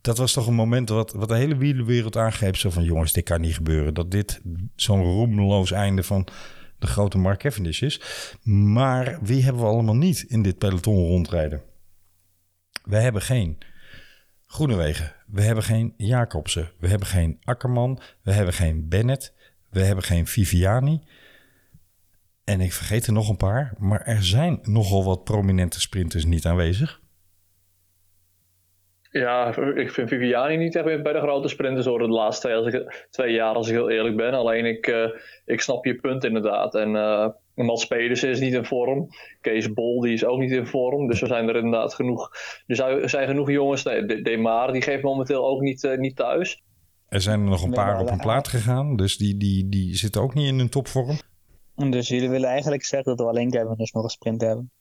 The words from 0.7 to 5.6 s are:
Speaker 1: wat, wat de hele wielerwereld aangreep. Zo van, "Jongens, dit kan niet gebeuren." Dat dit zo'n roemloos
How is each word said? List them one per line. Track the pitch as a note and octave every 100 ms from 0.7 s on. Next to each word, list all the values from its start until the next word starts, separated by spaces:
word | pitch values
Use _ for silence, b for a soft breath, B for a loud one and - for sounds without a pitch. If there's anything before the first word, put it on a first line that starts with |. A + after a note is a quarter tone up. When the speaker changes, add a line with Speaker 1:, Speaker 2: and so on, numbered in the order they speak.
| A#2+ A#2
Speaker 1:
wat, | A2 A2
wat | G2 G#2+
de | A2+
hele | C#3 C#3+
wielerwereld | C#3+ C3 A#2 A#2+ A2 A2+
aangreep. | A2+ G2+ G2 F#2
Zo | G2+
van, | E2+
"Jongens, | E2+ D#2+ D#2+
dit | -
kan | - E2+
niet | E2 D#2+
gebeuren." | D#2+ D#2 D2
Dat | D2+ E2+
dit | G2 G#2 - F2+ E2+ G2 -
zo'n | - G2
roemloos | F2 F#2+ A#2 G#2 G2 G2+